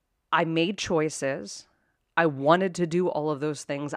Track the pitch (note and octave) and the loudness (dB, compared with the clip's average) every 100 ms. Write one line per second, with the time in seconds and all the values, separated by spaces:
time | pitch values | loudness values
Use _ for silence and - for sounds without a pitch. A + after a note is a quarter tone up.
0 | _ _ - D#3+ E3 E3 E3+ G3 - E3+ | _ _ -2 0 2 2 0 0 0 0
1 | D#3 - C3+ D3 G3+ - - _ _ _ | 0 -2 -4 -4 -8 -16 -18 _ _ _
2 | _ - E3 C3+ C#3 F3 F#3+ E3+ E3+ E3+ | _ 0 0 2 4 4 4 0 -2 0
3 | F3+ D3+ D3+ C#3+ D3+ C#3 - C#3 C#3+ | 0 0 -2 -2 -4 -6 -6 -6 -6